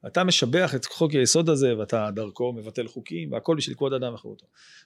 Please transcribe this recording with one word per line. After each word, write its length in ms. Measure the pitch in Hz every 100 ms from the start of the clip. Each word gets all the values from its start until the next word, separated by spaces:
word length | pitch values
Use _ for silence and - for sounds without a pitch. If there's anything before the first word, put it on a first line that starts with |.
| 110
אתה 160 | -
משבח 520 | 185 165 123 156 175 127
את 100 | -
חוק 260 | - 165
היסוד 380 | 143 123 160 165
הזה, 280 | 147 135 113
ואתה 320 | 104 117 107
דרכו 420 | 101 107 - 123
מבטל 340 | 117 107 107 113
חוקים, 440 | - - 170 160
והכל 240 | 117 135 160
בשביל 200 | 135 123
כבוד 180 | 139
האדם 200 | 131 123
וחירותו. 320 | 113 110 104 _ _ - -